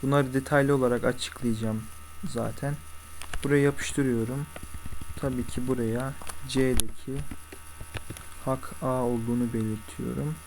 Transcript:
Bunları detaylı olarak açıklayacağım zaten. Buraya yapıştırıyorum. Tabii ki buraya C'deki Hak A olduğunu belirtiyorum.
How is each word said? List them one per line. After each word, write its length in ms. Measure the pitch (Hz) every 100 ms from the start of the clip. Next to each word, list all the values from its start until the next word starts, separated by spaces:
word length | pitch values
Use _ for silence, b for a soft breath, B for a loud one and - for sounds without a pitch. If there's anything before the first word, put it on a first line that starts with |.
Bunları 300 | 135 143 131
detaylı 420 | 135 131 147 139 139
olarak 280 | 127 123
açıklayacağım 800 | 120 123 - - 120 110 110 110 110 - - - -
zaten. 460 | 117 113 113 139 147 - - - - - -
Buraya 180 | 139 143
yapıştırıyorum. 840 | 143 139 - - 135 117 113 135 147 - - - - - - -
Tabii 280 | 139 127 117
ki 200 | - 127
buraya 460 | 127 113 113 135 139 - - 135
C'deki 680 | 127 131 123 - - - 135 147 - - - - - - - - - - - 127
Hak 260 | 131 - -
A 60 | 135
olduğunu 680 | 127 120 120 113 120 120
belirtiyorum. 800 | 117 110 107 - - - 123 147 156